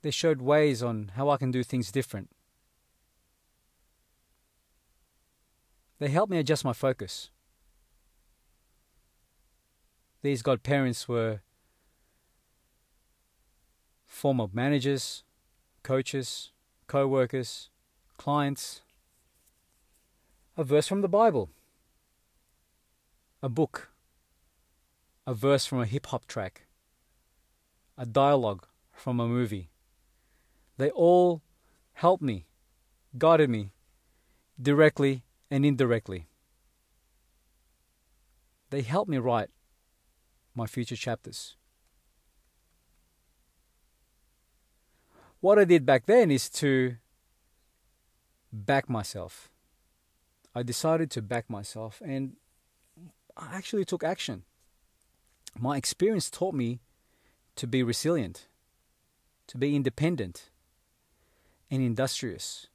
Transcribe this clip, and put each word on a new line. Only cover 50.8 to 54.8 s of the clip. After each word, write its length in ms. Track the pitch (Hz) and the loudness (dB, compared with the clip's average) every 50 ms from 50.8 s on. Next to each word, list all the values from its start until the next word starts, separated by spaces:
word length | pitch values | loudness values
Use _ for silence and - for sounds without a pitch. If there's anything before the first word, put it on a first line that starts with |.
| - 156 165 165 165 143 - | 0 0 2 2 0 -2 -4
to 100 | 127 107 | -8 -8
back 260 | 98 123 117 113 _ | -4 -6 -6 -6 _
myself, 540 | 113 101 101 - - 117 110 113 107 - 220 | -10 -10 -10 -12 -12 -12 -12 -12 -12 -14 -10
and 280 | 156 135 135 135 131 - _ _ _ _ _ _ _ _ _ _ _ _ 160 175 165 _ _ _ _ - | -8 -6 -6 -6 -8 -10 _ _ _ _ _ _ _ _ _ _ _ _ -20 -20 -20 _ _ _ _ -18
I 180 | - - 143 - | -16 -14 -12 -12
actually 300 | 190 190 - - 208 190 | -12 -10 -6 -4 -4 -2
took 180 | - - - - | -2 -4 -4 -2
action. 400 | 160 185 - - - 117 92 90 _ _ _ _ _ _ _ | -4 -4 -4 -6 -10 -10 -10 -14 _ _ _ _ _ _ _